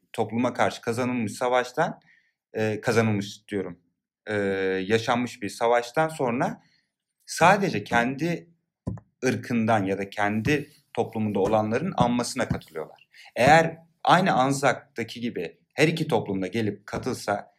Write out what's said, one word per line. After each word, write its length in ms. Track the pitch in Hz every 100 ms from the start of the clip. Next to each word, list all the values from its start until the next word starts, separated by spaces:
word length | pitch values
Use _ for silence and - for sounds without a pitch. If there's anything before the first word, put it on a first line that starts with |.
| _
topluma 400 | - 110 117 123
karşı 280 | 120 101 -
kazanılmış 500 | - 117 123 123 104
savaştan, 680 | - 123 127 120 - 175 - _ _ _ _ _
e, 280 | 107 110 104
kazanılmış 680 | 127 117 110 104 101 - _
diyorum, 320 | 101 90 85 _ _ _ _ -
e, 80 | 104 98 95 95 95 95
yaşanmış 540 | 110 120 120 123 -
bir 80 | 101
savaştan 580 | - 117 120 120 - 160
sonra 540 | 156 131 120 185 226 _ _ _ _ _ _ -
sadece 580 | - 165 202 190 110
kendi 640 | - 120 120 135 165 165 - _ _ _ - 110 - _ 131
ırkından 580 | 107 - 117 110 110 95
ya 120 | 98
da 120 | 98
kendi 600 | - 101 107 113 147 147 _ _
toplumunda 460 | - 110 113 107 101
olanların 540 | 95 107 107 120 185 -
anmasına 500 | 123 120 120 127 110
katılıyorlar. 580 | 117 - 78 76 - _ - - -
Eğer 420 | 127 160 165 - _ _
aynı 300 | - 165 190
Anzak'taki 880 | 120 135 139 135 113 - - 113 120
gibi 360 | 117 101 85 - _
her 140 | - 160
iki 200 | 165 151
toplumda 400 | 110 104 98 92
gelip 380 | 117 104 101 -
katılsa 680 | 110 131 110 - 101 -